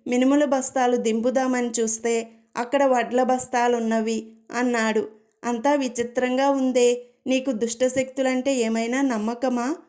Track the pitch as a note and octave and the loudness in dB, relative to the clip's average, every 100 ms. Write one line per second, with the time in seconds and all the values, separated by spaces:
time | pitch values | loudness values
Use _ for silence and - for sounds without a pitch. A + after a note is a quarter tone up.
0 | - B3 C4 C#4+ D4 C4+ C4 C4 B3 B3 | -4 2 4 4 2 0 0 0 2 2
1 | G#3+ A3 A#3 B3 C4 B3 A#3+ A3+ A3 - | 0 0 0 0 0 0 -2 -2 -2 -2
2 | A#3 A3+ A3+ - _ - A#3+ C#4+ C#4 B3+ | -2 -2 -4 -12 _ -8 -2 2 2 2
3 | G3+ B3 B3 B3+ - B3 A#3+ A#3+ A3+ A3+ | 0 0 2 0 -2 0 0 0 0 0
4 | A3+ A3+ A3 - - A#3+ B3 A#3+ A3 G#3+ | 0 -4 -6 -16 -10 -4 0 0 0 0
5 | - - _ _ A#3 A#3+ C4 C#4+ C4 A#3 | -2 -8 _ _ -6 -2 0 2 0 -4
6 | A#3 B3 B3 B3+ C#4 C#4 C4 B3 A#3+ B3 | -4 -2 -2 2 2 2 2 4 4 2
7 | - _ - B3+ C4 A3+ A3+ - B3+ C4 | -4 _ -2 0 0 -2 -4 0 0 0
8 | C4 C4 C4 B3+ B3+ C4+ A3+ A3+ A3+ B3+ | -4 -2 -2 0 0 0 0 -2 -2 0
9 | C#4 A3+ A3 A#3+ C4 B3 A#3+ F4 | 0 0 -4 -2 -2 -2 -2 -6